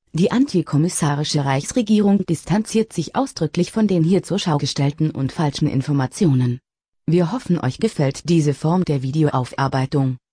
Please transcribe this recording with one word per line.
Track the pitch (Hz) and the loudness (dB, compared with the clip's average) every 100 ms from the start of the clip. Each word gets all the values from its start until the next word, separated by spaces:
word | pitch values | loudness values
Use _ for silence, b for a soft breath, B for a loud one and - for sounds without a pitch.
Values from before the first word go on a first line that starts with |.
| _ | _
Die | 156 190 | 0 2
antikommissarische | 240 277 180 - 143 165 - 151 143 151 147 139 | 2 2 0 0 0 0 0 -2 0 -2 -2 0
Reichsregierung | 135 - 254 214 208 202 196 185 | -2 -2 -2 2 2 4 2 0
distanziert | 160 - 196 220 220 220 | -4 0 -2 0 -2 -2
sich | - 156 - | -4 -4 -4
ausdrücklich | 269 - 156 - - | -4 -4 -4 -2 -2
von | - 214 | 0 2
den | 180 | 2
hier | 160 190 | 2 2
zur | - 190 | 0 -4
Schau | - 147 | 0 0
gestellten | 139 - 143 - 156 | -2 -2 -2 0 -4
und | - 135 | -2 -4
falschen | - 151 - 151 | -2 -2 0 0
Informationen. | 135 131 139 131 - 180 127 123 123 _ _ _ _ - | 0 0 -2 -2 0 2 4 2 -2 _ _ _ _ 0
Wir | 175 165 | 2 2
hoffen, | 247 - 170 | -2 -2 0
euch | 127 - | 0 -2
gefällt | 226 - 135 - - | -2 0 -2 -2 0
diese | 170 147 | 2 2
Form | 139 156 180 170 | 0 0 0 0
der | 143 | -2
Videoaufarbeitung. | 131 156 147 131 123 - 135 135 131 147 131 127 _ | -2 0 2 0 -4 -2 0 0 0 0 -2 -4 _